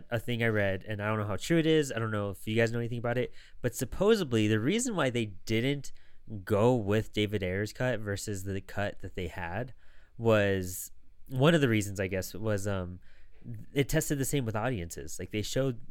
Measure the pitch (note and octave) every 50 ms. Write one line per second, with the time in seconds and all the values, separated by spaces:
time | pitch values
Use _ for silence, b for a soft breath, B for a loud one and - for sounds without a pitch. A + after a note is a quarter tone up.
0 | - - A#2+ A2+ - - A#2+ A2+ A#2 A2+ G#2+ G#2+ G2+ G2 G2 F#2+ - - G#2+ G2+
1 | G2+ G#2+ A2 A2 G#2 G#2 G2 F#2 - - E3+ E3 D3+ D#3+ D#3+ D#3 D3 C3+ - A2+
2 | A#2 A2 G#2+ G#2 G2+ G2+ G2 - - G#2+ A2 A2+ A#2 A2+ A#2 A#2+ A#2 A2+ A#2+ A#2+
3 | A2+ A#2+ A#2+ B2+ A#2+ - b b b b b b - B2 - - - - - -
4 | F#3 G#3 A#3 G3+ F3+ C3 A#2 A2 G#2+ G#2+ A2 G#2+ A2 C#3+ G3+ A#3 B3+ C4 G#3 E3+
5 | C#3+ C3 A2+ A#2+ A2+ G#2 F#2+ - - - A2 A2+ A#2+ C3+ C#3+ C#3+ - - - -
6 | - - - - - - A2+ G2+ F2+ - G#2+ G2 A2 B2 B2+ A#2+ G2+ G2 G#2 A2
7 | G#2+ - - G#2+ G#2+ G2+ G#2+ G2 F#2+ F2+ F#2 G2 G#2+ G#2 - - B2+ B2+ A#2+ G#2
8 | G#2+ G#2 G2 G2 - A2 G2+ F#2+ F#2+ G2 F#2+ G2 - - - G#2 G2+ G2+ - -
9 | - F#2 - G2 F2+ E2 - F#2+ F2 E2 F2 A2 B2+ C3 - - - - - -
10 | - - - - A2+ A2+ A2 G#2+ G2+ G2+ G2 F#2+ F#2 F2+ F2+ - - - - -
11 | - - - - - - C3+ B2+ C3+ E3 E3+ D#3 C#3+ A#2+ A2+ G#2+ F#2+ G2+ G2 G2
12 | G2 F#2 F#2+ F#2 F2+ - - - G#2+ A2 G#2 F#2+ G2 G#2 G2+ F#2+ F2+ F2+ F2+ F#2
13 | - - - - - - - - - A#2+ A#2 G#2 - - - C#3 C3+ - - D#3+
14 | D3+ - D#3 C#3 C3 - D3+ C#3+ B2 A2 G2+ G#2+ A2 B2+ C3 F#2 E2+ E2 - D2
15 | C#2 - - - F2+ - - G#2+ - - - C3 C3+ C3+ A#2+ A2+ - -